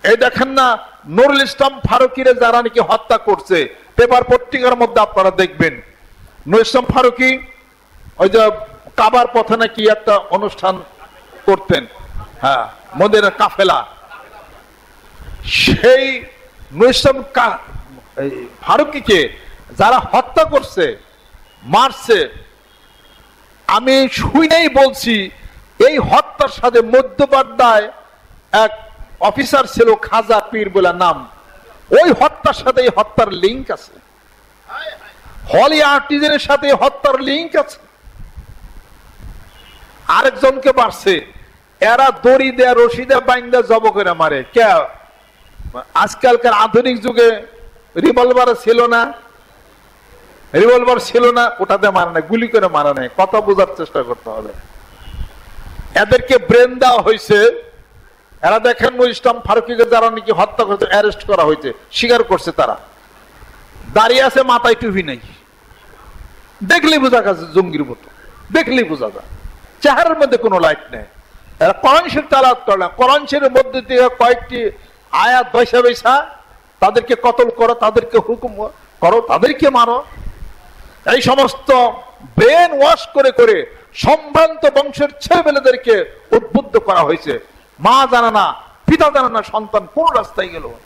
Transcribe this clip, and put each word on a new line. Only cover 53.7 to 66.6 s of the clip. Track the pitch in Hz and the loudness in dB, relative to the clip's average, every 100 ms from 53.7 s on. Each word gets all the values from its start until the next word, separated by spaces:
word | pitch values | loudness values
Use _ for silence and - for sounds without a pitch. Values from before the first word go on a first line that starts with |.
| - | -2
চেষ্টা | 160 147 | -8 -6
করতে | 123 120 - | -6 -8 -10
হবে। | 110 107 101 - - - - - - - - - - - - - | -12 -14 -18 -20 -20 -20 -20 -20 -14 -14 -14 -20 -20 -20 -18 -8
এদেরকে | - 302 254 247 254 | -4 0 0 2 0
ব্রেন | 247 233 247 247 | 2 4 4 2
দেওয়া | 254 247 | 2 2
হয়েছে। | 196 220 - 208 226 - - - _ - - _ _ - | 0 -2 0 2 2 0 -14 -20 _ -20 -20 _ _ -6
এরা | 165 214 | -2 0
দেখেন, | 240 233 247 | 0 0 -4
নুর | 247 247 | 0 -2
ইসলাম | 220 254 233 | 0 -2 -2
ফারুকীকে | - 220 233 233 | -2 -2 -2 -2
যারা | 233 226 226 | 2 2 2
নাকি | 220 202 | -2 -4
হত্যা | 180 208 - | -2 -2 -2
করতে | 214 202 214 | -4 -2 0
অ্যারেস্ট | 202 208 208 - | 0 0 -4 -4
করা | 190 | 0
হয়েছে, | 151 156 147 113 _ | 2 0 -4 -12 _
স্বীকার | - 240 240 | -6 0 0
করছে | 233 185 - | 0 -2 -4
তারা। | 160 131 104 - _ _ _ _ _ - - - - - | -2 -2 -2 -12 _ _ _ _ _ -20 -20 -20 -20 -6
দাঁড়িয়ে | 208 226 254 | 0 2 2
আছে, | 262 262 | 2 0
মাথায় | 262 269 240 | 0 0 0
টুপি | 233 240 190 | -2 -2 -6
নেই, | 165 123 - - _ _ _ - - - - - - - - _ | -6 -12 -16 -20 _ _ _ -20 -20 -20 -20 -20 -20 -20 -20 _